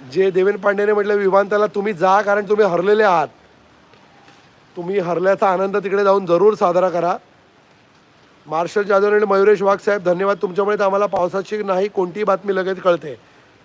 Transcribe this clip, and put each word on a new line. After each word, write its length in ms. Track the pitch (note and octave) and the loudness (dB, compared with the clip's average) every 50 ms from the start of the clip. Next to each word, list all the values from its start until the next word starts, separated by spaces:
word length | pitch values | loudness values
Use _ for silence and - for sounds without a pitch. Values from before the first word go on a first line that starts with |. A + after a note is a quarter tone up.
| C#3 B2 C3 | -16 -8 -2
जे 180 | F3+ F#3+ G3 | 0 0 0
देवेन 260 | F3 F#3+ F#3 G3+ G3+ | 0 0 0 0 0
पांड्याने 360 | G3 F#3+ G3+ G3 G3+ G#3 G#3 G#3 | -2 -2 -2 0 0 0 0 0
म्हटलं 220 | G#3 G3 G#3 G#3 | 0 0 0 0
विमानतळाला, 500 | G3+ G3+ F#3+ F#3 G3 G#3 G3 G#3+ G#3 G#3+ | 0 0 2 2 2 2 2 0 0 0
"तुम्ही 280 | G#3 - G3+ G3 G#3+ G#3 | -2 -2 -4 -4 -4 -2
जा, 280 | D#3 F#3+ F#3 F#3+ G#3 | 0 2 2 2 2
कारण 280 | G3 G3+ G3+ G#3 G3+ F3+ | 2 0 0 -2 0 0
तुम्ही 160 | G#3 G3+ G#3+ | 2 2 2
हरलेले 380 | F#3+ F3 E3+ F3+ G3+ G#3 A3 G#3+ | 2 2 0 0 2 2 2 2
आहात, 240 | G3 F3 E3 C#3+ C3 - _ _ _ _ _ _ _ _ _ _ _ _ - _ _ _ _ _ - - _ _ _ _ _ _ _ - | 2 2 2 0 -2 -8 _ _ _ _ _ _ _ _ _ _ _ _ -20 _ _ _ _ _ -20 -20 _ _ _ _ _ _ _ -14
तुम्ही 220 | F3+ E3+ F3+ G3+ G3+ | -12 -8 -4 -4 -2
हरल्याचा 500 | F3 F3 E3+ E3 F#3 F#3+ G3 F#3+ A3 G3 | -2 -2 -2 -2 0 0 0 2 2 0
आनंद 280 | F3+ F3+ G3 G3 G3 | 0 0 -2 -2 -2
तिकडे 260 | G#3 F3+ G3 F#3+ G3+ G3+ | -4 -4 -2 -2 0 2
जाऊन 220 | G3 G3 G3+ F#3+ | 2 2 2 2
जरूर 280 | E3+ E3+ F3 G3+ G#3+ G#3+ | 2 2 4 4 4 2
साजरा 360 | - G#3 F3+ E3+ F#3 F#3 F3+ | 2 0 0 2 2 0 0
करा." 280 | E3 F3 E3 F3 G3 - - _ _ _ _ _ _ _ _ _ _ _ _ _ _ _ _ _ _ _ _ _ _ _ - | 0 0 -2 -2 -2 -4 -8 _ _ _ _ _ _ _ _ _ _ _ _ _ _ _ _ _ _ _ _ _ _ _ -12
मार्शल 360 | D3 D#3 D#3+ F3 E3+ - G#3+ G3+ | -6 -4 -4 -4 -2 -2 -2 0
जाधव 260 | G3 G3+ G3 G3+ G#3 | 2 2 2 2 2
म्हटलं, 180 | G#3 G#3 G#3 | 2 2 2
"मयुरेश 340 | G3 G3 G3 G3 G#3+ G#3 E3+ | 2 2 4 4 4 4 4
वाघ 180 | G3+ G3 G3+ F#3+ | 2 0 0 0
साहेब, 240 | - G#3+ G3+ G3+ E3 | 0 -2 -2 -2 0
धन्यवाद, 340 | F3+ F3 F3 G3 G3+ G3+ - | -2 -2 0 0 -2 -2 -2
तुमच्यामुळे 380 | G#3 F#3 F3 G3 G3+ G#3 G#3 G3+ | -4 -6 -4 -2 -2 -2 0 0
तर 40 | G3+ | 0
आम्हाला 220 | F#3+ G3 G3 G#3 | 0 0 0 -2
पावसाची 580 | F#3+ F#3+ F#3 F3+ E3+ D#3+ G3 F#3 - G#3+ G#3+ G3+ | -2 -2 -2 -2 -2 -4 -6 -8 -6 -8 -6 -4
नाही 240 | G3 F#3 F#3 G3+ | -2 -2 -2 -2
कोणतीही 360 | G#3 - G3 F3+ F3+ D#3+ G#3 G#3+ | -2 -2 -4 -4 -4 -4 -4 -2
बातमी 320 | G3 F#3+ F#3+ G3 G3+ F#3+ | -2 -2 -2 -2 -4 -4
लगेच 240 | F#3 F3+ F#3+ F#3+ F3+ | -2 -2 -4 -6 -4
कळते." 340 | - F#3 F3 E3 E3 D3 A#2+ - _ _ _ _ _ _ _ _ | 0 0 0 0 -2 -10 -16 -16 _ _ _ _ _ _ _ _